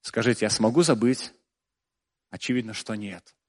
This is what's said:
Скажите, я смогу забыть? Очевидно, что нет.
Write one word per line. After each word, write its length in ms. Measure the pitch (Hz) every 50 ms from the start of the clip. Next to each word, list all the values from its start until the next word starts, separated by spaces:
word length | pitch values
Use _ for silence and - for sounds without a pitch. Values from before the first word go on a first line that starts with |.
Скажите, 440 | _ - - 113 113 123 117 - 107
я 40 | 107
смогу 320 | 107 - 113 113 120 165
забыть? 500 | 175 160 135 107 117 123 131 - - - _ _ _ _ _ _ _ _ _ _ _ _ _ _ _ _ _ _ _ _
Очевидно, 440 | - 113 - - 123 127 117 110 107
что 200 | - - - 110
нет. 400 | 107 104 101 90 87 _ - _ _ _